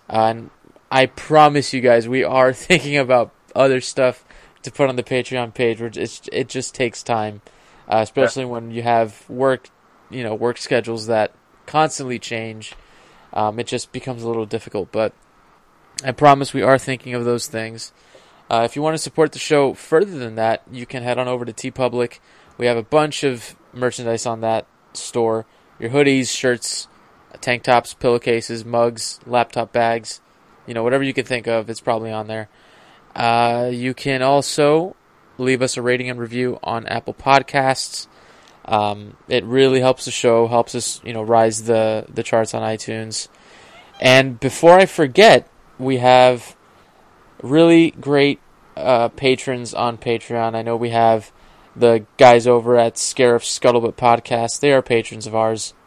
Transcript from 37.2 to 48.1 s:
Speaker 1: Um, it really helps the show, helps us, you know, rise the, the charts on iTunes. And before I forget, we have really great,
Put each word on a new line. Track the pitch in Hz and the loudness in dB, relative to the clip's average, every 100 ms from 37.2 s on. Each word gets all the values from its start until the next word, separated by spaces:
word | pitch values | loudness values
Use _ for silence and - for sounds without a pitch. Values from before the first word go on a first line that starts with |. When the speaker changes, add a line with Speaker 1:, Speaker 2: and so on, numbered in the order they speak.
| 135 139 - 143 131 127 - - - _ _ - _ _ | 2 2 2 -2 0 -2 -6 -12 -16 _ _ -20 _ _
Speaker 1:
Um, | - 107 104 104 104 - - | -4 -2 -2 -6 -14 -20 -4
it | 123 | -4
really | 101 131 135 131 | 0 2 4 4
helps | 127 - 127 | 2 0 -6
the | |
show, | - 120 117 113 | -2 2 2 2
helps | 117 - | 0 -2
us, | 123 - - | -6 -8 -10
you | - | -12
know, | 113 | -10
rise | 110 117 113 110 | 2 4 4 0
the, | 113 113 110 110 - | 0 0 2 -2 -6
the | 113 | -10
charts | - 117 110 | -2 -2 -2
on | 113 | -4
iTunes. | 110 110 - 110 110 107 - _ _ - - - - - | -6 -6 -8 -10 -10 -12 -14 _ _ -20 -20 -20 -20 0
And | 127 131 135 117 | 4 6 4 -2
before | 135 - 165 | -6 4 8
I | 185 190 | 8 6
forget, | - 139 151 220 127 - _ _ - | 2 0 6 8 6 2 _ _ -8
we | 131 127 | -4 0
have | 123 127 127 120 - _ _ _ _ _ _ _ _ - | 6 8 6 4 -8 _ _ _ _ _ _ _ _ -16
really | 120 156 165 165 165 | 0 4 6 6 4
great, | - 139 | -2 0